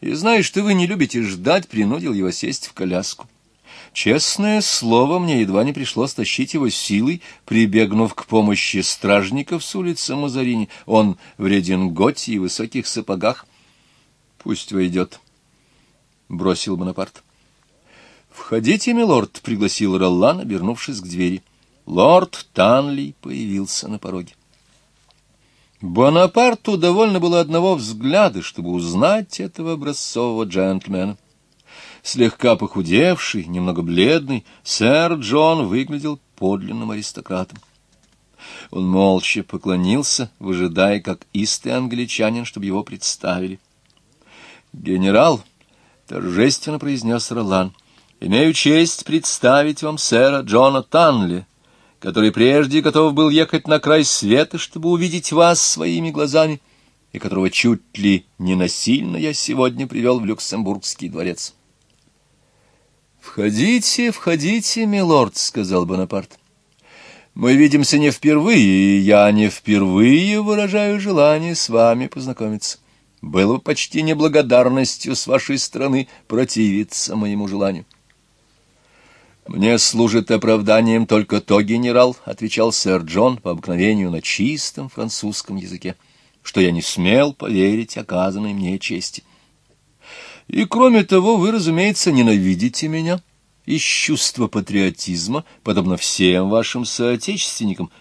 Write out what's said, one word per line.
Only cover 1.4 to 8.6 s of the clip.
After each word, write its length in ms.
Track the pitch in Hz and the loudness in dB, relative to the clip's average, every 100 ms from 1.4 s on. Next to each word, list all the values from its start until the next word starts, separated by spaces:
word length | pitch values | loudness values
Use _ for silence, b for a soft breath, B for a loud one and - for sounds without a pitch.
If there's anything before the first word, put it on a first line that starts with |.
| 110 185 - | 0 0 0
принудил 460 | 110 101 139 160 | -2 -2 -2 -4
его 180 | 101 92 | -4 -4
сесть 360 | 85 117 135 - | -4 -8 -8 -12
в 80 | |
коляску. 520 | - 92 90 98 - - _ _ _ B B B | -8 -4 -4 -6 -10 -18 _ _ _ B B B
Честное 680 | - - 156 - - 208 214 | -4 0 2 0 -2 0 0
слово, 580 | - - 117 117 139 180 | 0 -2 2 4 4 0
мне 220 | 175 127 | 0 0
едва 240 | 98 95 | 2 0
не 80 | 135 | 0
пришлось 420 | 143 127 113 135 | -4 -6 -4 -4
тащить 400 | - 104 - - | -4 -6 -4 -4
его 140 | 156 123 | -2 -2
силой, 540 | - - 101 131 175 B B | -4 -2 0 0 -4 B B
прибегнув 720 | - 113 110 107 104 107 113 | -2 2 4 2 2 0 -2
к 120 | - - | -4 -2
помощи 560 | 110 104 101 | 2 2 0